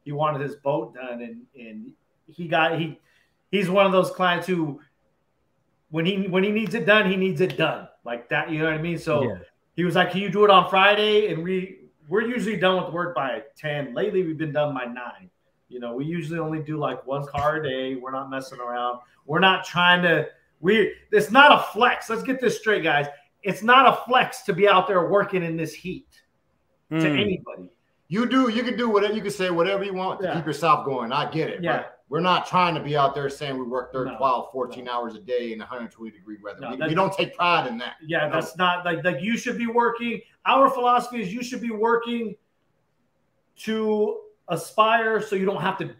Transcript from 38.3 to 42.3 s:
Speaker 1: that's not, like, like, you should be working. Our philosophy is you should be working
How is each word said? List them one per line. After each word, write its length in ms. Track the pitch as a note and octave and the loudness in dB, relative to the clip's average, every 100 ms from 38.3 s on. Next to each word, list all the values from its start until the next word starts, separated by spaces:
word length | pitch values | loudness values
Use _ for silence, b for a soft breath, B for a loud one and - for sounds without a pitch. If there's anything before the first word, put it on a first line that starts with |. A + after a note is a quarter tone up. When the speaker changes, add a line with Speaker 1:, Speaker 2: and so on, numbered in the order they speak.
Speaker 1:
that's 240 | D#3+ - E3 | -2 -4 0
not, 260 | F3+ F3 | 0 2
like, 220 | F3 D#3+ F3+ | -2 -2 -2
like, 160 | D3 | -2
you 160 | G3 A#3 | -2 -4
should 200 | B3+ A#3 | -4 -4
be 100 | A#3 | -2
working. 520 | A#3 A#3 A3+ A#3+ A3 b b F#3+ | 0 0 0 -6 -8 b b 0
Our 240 | C4 C4+ | 4 4
philosophy 520 | B3+ B3 B3 A#3+ A#3+ | 4 2 2 0 -4
is 120 | F#3 | -6
you 80 | A#3 | -6
should 200 | B3 A#3 | -8 -6
be 100 | A#3 | -6
working 640 | G#3+ A3+ A3+ A#3+ A#3+ A3 | 0 2 2 0 -4 -6